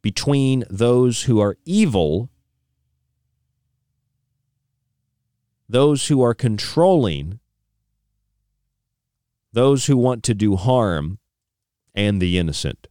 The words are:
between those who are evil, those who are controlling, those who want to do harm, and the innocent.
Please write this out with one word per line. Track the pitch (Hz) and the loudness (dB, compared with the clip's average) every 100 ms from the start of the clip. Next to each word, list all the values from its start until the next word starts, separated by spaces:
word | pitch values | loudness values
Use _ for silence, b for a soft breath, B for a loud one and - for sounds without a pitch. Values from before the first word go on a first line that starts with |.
between | 104 - - 143 135 131 - | -6 -6 -2 0 0 -2 -4
those | 98 117 123 123 113 | -2 0 2 2 0
who | - 110 | 0 0
are | 101 - | 0 -4
evil, | - 196 208 101 78 85 123 _ _ _ _ _ _ _ _ _ _ _ _ _ _ _ _ _ _ _ _ _ _ _ _ _ _ _ _ _ _ _ _ _ _ | -4 0 2 2 0 -2 -6 _ _ _ _ _ _ _ _ _ _ _ _ _ _ _ _ _ _ _ _ _ _ _ _ _ _ _ _ _ _ _ _ _ _
those | 120 147 143 - | 2 2 0 0
who | 143 | 2
are | 123 | 2
controlling, | 117 123 104 - - 175 180 113 71 76 104 _ _ _ _ _ _ _ _ _ _ _ _ _ _ _ _ _ _ _ _ _ | 0 -2 -2 -4 2 4 4 2 -4 -8 -14 _ _ _ _ _ _ _ _ _ _ _ _ _ _ _ _ _ _ _ _ _
those | 120 131 139 - | 0 2 2 2
who | 135 | 2
want | 123 123 | 2 0
to | 131 | -2
do | 104 104 | 0 0
harm, | 95 107 127 107 82 73 98 _ _ _ _ _ _ _ 101 | 0 0 0 0 -2 -6 -10 _ _ _ _ _ _ _ -4
and | 104 101 | -2 0
the | 90 90 | 0 0
innocent. | 85 73 69 - - | -2 -4 -8 -10 -20